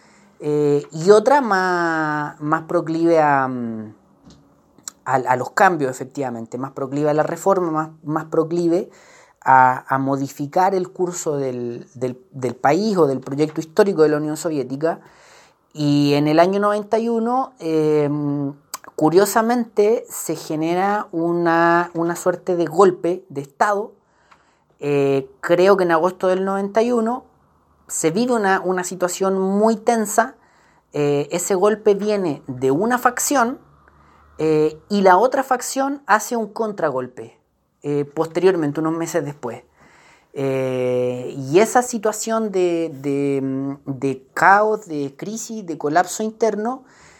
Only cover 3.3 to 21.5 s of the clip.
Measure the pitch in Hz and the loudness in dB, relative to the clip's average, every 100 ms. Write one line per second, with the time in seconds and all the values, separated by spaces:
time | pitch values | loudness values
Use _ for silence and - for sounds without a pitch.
3.3 | 139 131 127 117 110 107 - _ _ - | 2 0 -4 -8 -8 -12 -18 _ _ -20
4.3 | - _ _ _ _ - _ - 131 120 | -20 _ _ _ _ -20 _ -4 -2 0
5.3 | 127 123 - 196 170 131 127 131 147 131 | -2 -2 2 2 2 -4 -6 -10 -8 -8
6.3 | 117 113 123 135 135 135 143 151 151 147 | -8 -10 -10 -8 -8 -6 -2 0 0 -2
7.3 | 165 196 190 175 156 156 - 143 160 156 | -2 2 2 0 -2 -4 -8 -6 -6 -2
8.3 | 160 160 175 170 175 - - - - _ | -2 0 0 0 0 -2 -14 -20 -20 _
9.3 | _ - 131 127 127 - 135 135 139 139 | _ 4 6 6 2 -2 -2 -2 -2 -4
10.3 | - 143 180 185 190 180 - 180 175 170 | -8 -4 0 0 0 -4 -6 -6 -4 -4
11.3 | 143 135 123 120 120 - 120 127 123 _ | -4 -4 -6 -8 -10 -14 -8 -8 -8 _
12.3 | 139 131 127 135 151 220 185 147 135 - | -6 -6 0 2 2 2 2 2 0 -4
13.3 | 139 151 160 160 - 202 165 151 147 151 | -2 -2 -2 -4 2 2 4 2 2 -4
14.3 | 151 170 151 123 135 160 196 - _ - | -6 -4 -4 -6 -4 -4 -4 -12 _ -20
15.3 | - - _ _ 151 147 143 143 143 151 | -20 -20 _ _ -2 0 2 2 2 2
16.3 | 156 175 202 208 208 202 226 233 233 226 | 4 4 2 0 -2 -2 -2 0 -2 0
17.3 | 254 262 - 160 156 151 151 147 147 147 | -2 -4 -6 -2 0 2 2 0 -2 -2
18.3 | 143 139 143 _ - - - 156 170 208 | -2 -4 -8 _ -20 -14 0 4 4 4
19.3 | 233 226 247 226 - 208 233 - - - | 2 0 0 -2 2 2 2 -4 -12 -8
20.3 | 156 - 156 160 180 196 208 - 165 170 | -8 -6 -4 -2 0 0 -2 -4 -4 -2
21.3 | 170 170 | 0 2